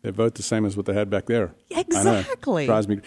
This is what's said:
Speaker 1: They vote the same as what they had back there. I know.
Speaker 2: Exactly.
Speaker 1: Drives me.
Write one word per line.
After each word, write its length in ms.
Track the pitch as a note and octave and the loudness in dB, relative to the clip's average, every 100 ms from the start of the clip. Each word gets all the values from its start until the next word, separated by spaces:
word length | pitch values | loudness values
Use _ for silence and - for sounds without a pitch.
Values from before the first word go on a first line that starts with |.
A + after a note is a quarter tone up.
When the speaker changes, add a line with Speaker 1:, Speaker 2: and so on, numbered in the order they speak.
Speaker 1:
They 80 | A2+ | -6
vote 240 | G2 A2+ A2+ | 0 0 0
the 80 | |
same 220 | G2 A2 G#2+ | -2 0 0
as 120 | G2 | -2
what 80 | G2 | -2
they 80 | |
had 160 | G2+ G2+ | -2 0
back 160 | G2 - | -2 0
there. 300 | A#2 F#2 - - - | 0 -2 -6 -8 -4
I 0 | |
know. 440 | F#4 E4 - - | -2 2 4 2
Speaker 2:
Exactly. 480 | - C5 - F3+ C3+ | 0 -6 -2 0 2
Speaker 1:
Drives 200 | A2 G#2 | 2 2
me. 140 | G2+ | -2